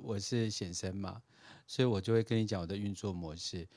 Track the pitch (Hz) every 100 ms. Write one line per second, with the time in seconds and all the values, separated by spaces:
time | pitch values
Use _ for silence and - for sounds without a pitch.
0 | - 101 98 120 110 104 92 87 95 98
1 | 95 104 - - - - - - 127 101
2 | 98 113 110 113 107 98 85 101 104 95
3 | 104 90 82 85 - 90 82